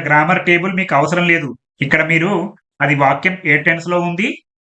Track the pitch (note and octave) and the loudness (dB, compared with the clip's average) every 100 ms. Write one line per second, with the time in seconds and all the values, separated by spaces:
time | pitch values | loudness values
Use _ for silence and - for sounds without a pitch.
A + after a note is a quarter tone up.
0 | D#3 D3 D#3+ F3+ - F3 F#3 F#3 F#3 C#3 | 2 2 4 2 2 0 0 -4 0 0
1 | D3+ F3 F3 E3+ C#3+ - _ - C#3+ D#3 | 2 0 2 0 -2 -10 _ -6 -2 0
2 | D#3 E3 E3+ F#3+ G3 - _ - C#3+ C#3+ | 2 0 0 -2 -4 -10 _ -4 -2 2
3 | C#3 C#3+ F#3+ F#3 D#3+ D3 D#3+ E3 F3 F3 | 2 0 -2 -4 -2 0 0 -2 -2 -2
4 | F3 E3+ A#3 - _ _ _ | -2 -2 -4 -6 _ _ _